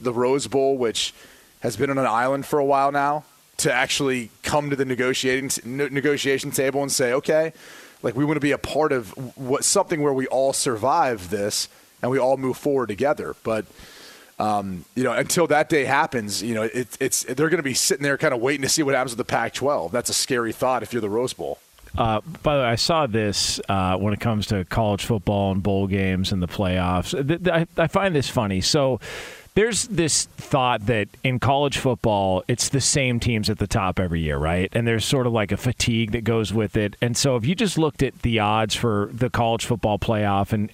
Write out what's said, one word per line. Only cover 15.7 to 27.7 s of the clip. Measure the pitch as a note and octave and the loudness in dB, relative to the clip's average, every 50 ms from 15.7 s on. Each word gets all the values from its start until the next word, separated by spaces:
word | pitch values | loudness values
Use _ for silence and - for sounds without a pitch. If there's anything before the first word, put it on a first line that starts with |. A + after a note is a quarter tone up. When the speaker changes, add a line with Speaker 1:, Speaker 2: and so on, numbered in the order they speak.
| E3 D3+ C3 | 2 0 2
Speaker 1:
happens, | A#2 C3+ C#3+ D#3+ D#3+ - B2+ G#2+ G#2 G2 F#2+ | 2 2 2 2 2 -2 -4 -4 -4 -6 -6
you | F#2+ A#2 A#2 | -4 -4 -2
know, | A2 A2 | -2 -2
it, | A2+ - B2 B2+ - - - | -2 -2 -4 -6 -6 -6 -4
it's, | C3+ B2+ - - - | -4 -2 -2 -2 -4
they're | - C3 C3 D3+ D#3+ | -4 -2 0 0 2
gonna | E3+ E3+ D#3 | 2 0 0
be | C3+ A#2 | -2 -2
sitting | - - - F#3+ - C#3+ | 0 0 0 0 0 0
there | C#3+ C#3 B2+ | -2 0 2
kinda | - D#3 C3+ A#2+ | 0 0 0 2
waiting | A2 C3 D3+ C#3 | 0 0 0 0
to | C3+ B2 | -2 -2
see | - D#3+ D#3 | 0 2 2
what | C#3 C#3 | 2 2
happens | B2+ B2+ C3 | 2 0 0
with | A#2 G#2+ A#2 - | -4 -6 -4 -2
the | |
Pac-twelve. | - B2+ A2+ A2+ - - B2 C#3 D3 A2+ E2 F2 | 0 -2 -2 -2 -4 -4 -2 0 0 0 -2 -2
That's | F2+ A#2+ A#2 - | -4 -4 -2 -2
a | G#2 | -2
scary | - - - C#3 A#2+ A#2 A2+ G#2+ | -2 -2 0 0 -2 -2 -2 -4
thought | - C3 B2+ C3 A#2+ A2 | -2 0 0 0 0 -2
if | - - | -4 -4
you're | B2 | -4
the | G#2+ G2+ | -2 -2
Rose | G2+ A2+ B2 C3 - | 0 0 -2 -2 -4
Bowl. | - E2+ C#2+ D2 - _ _ _ _ - - - - | -6 -6 -8 -8 -8 _ _ _ _ -18 -8 -2 0
Speaker 2:
Uh, | B2 A2+ A2 G#2+ - E3 E3 - - | 0 2 0 0 -2 -6 -10 -4 -2
by | D#3+ D3 | 0 2
the | C#3+ | 2
way, | C3 A#2 | 2 2
I | A2+ | 2
saw | A2 - - E3+ D#3+ D3+ B2+ | 0 2 2 2 2 2 2
this, | G2+ A2+ G#2+ G#2 F#2+ - - - - - - - | 2 0 0 0 0 0 -2 -2 -2 -4 -4 -2
uh, | G2 F#2+ F#2 F#2 F#2 F#2 | 0 0 2 2 0 0
when | G2 G#2 G2+ | 0 0 -2
it | G2 | 0
comes | - A#2+ A2+ G#2 F#2+ - | 0 0 0 0 0 -2
to | A2 G2 F2+ | -2 -2 -2
college | - - A2+ A2+ G#2 G2+ F#2 - | -2 0 0 0 2 0 -2 -2
football | - A#2+ G#2 F2+ - G#2 G2+ G2 G2 | -2 -2 -2 0 0 0 0 2 0
and | F#2+ F#2+ | 0 0
bowl | F#2 G2+ G2 G2 G2 G2 | 0 0 0 0 0 0
games | F#2+ G2 F#2+ F#2+ F#2 F#2 F#2+ - | 0 0 0 0 0 0 0 -2
and | G#2 F#2+ | 0 -2
the | F2+ E2 | -2 -2
playoffs. | - - G#2 F2+ F2+ F#2 F2+ F2+ F2+ F2+ F2 - | -2 -2 -2 0 0 0 0 0 0 0 -2 -2
Th-, | - B2+ C#3 C3 E3 E3+ F3+ | -2 -2 0 0 0 0 2
th-, | F3+ E3 E3 E3 - | 2 2 2 0 0